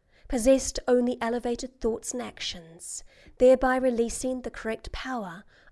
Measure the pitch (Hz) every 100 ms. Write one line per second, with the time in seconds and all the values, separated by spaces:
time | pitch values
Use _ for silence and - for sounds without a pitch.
0 | _ _ - 254 220 269 - - - 247
1 | 247 247 226 240 240 240 254 - 226 226
2 | - 247 220 - - 185 165 170 - -
3 | - - - - 254 262 262 254 254 233
4 | 233 - 254 254 240 - 220 226 - -
5 | 262 254 196 170 - _ -